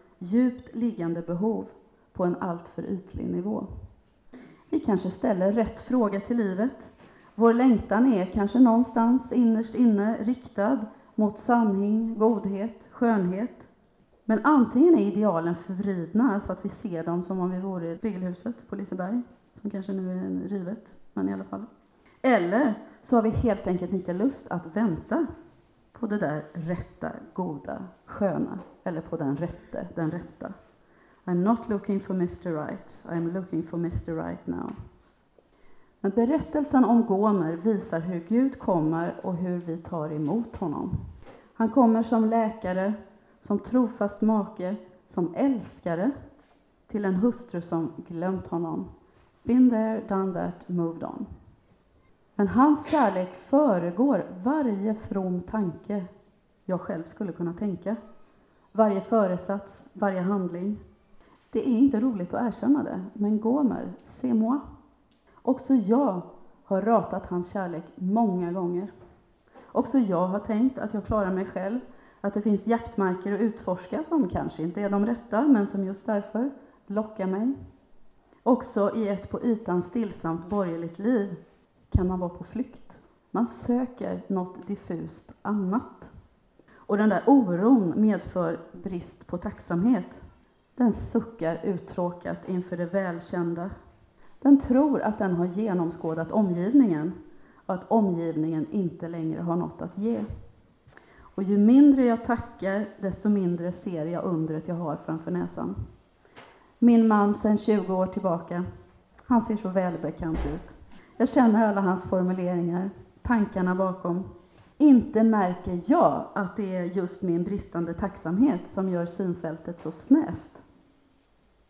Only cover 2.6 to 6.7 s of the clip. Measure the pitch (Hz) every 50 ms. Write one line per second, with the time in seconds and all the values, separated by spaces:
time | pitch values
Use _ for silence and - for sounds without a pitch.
2.6 | 175 - - - - - 196 180 185 - - - - 180 175 175 180 208 214 -
3.6 | 202 - - - - - - _ _ _ _ _ _ - - - - - - -
4.6 | _ _ - 311 - - 202 180 - 180 175 - - 247 202 180 185 196 208 233
5.6 | 214 214 - - - - 247 254 226 202 196 196 202 - 240 240 214 190 185 185
6.6 | 220 269